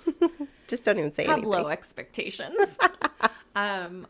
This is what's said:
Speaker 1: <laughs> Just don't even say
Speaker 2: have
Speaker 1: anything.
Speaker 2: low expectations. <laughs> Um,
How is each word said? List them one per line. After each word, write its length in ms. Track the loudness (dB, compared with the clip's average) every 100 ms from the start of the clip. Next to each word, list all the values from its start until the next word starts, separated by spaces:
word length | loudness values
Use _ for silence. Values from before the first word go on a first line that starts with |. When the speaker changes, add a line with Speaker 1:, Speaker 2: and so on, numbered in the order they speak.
| -4 2 2
Speaker 1:
<laughs> 340 | 2 -12 _ -8
Just 160 | -2
don't 160 | 2 2
even 140 | 0
say 100 | 0
Speaker 2:
have 100 | 2 2
Speaker 1:
anything. 100 | 2
Speaker 2:
low 180 | 0 0
expectations. 1080 | -4 -8 -14 -12 -10 -8 -8 -4 2 2 4
<laughs> 40 | 2 2 -4 0 0 0 -6 -2
Um, 500 | 0 -2 -6 -10